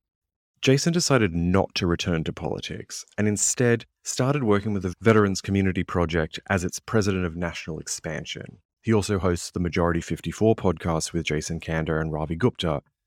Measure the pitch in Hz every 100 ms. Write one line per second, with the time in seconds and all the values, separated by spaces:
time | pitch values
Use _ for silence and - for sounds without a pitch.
0 | _ _ _ _ _ - - 139 175 170
1 | - 131 104 85 85 95 - - 90 85
2 | - 82 78 - 71 50 - - - -
3 | - - 107 101 - - 120 117 - _
4 | - - 131 147 117 101 107 101 92 85
5 | 113 107 101 92 - 98 95 90 85 92
6 | 82 82 78 - - 98 87 - - 113
7 | 101 92 90 82 87 82 - 78 73 -
8 | 85 76 80 - - - _ _ - 110
9 | 95 101 90 87 - 90 87 90 85 85
10 | - 82 85 - 107 110 98 82 87 80
11 | - 85 76 76 - 82 - 80 78 78
12 | 80 76 78 82 80 - 87 73 - _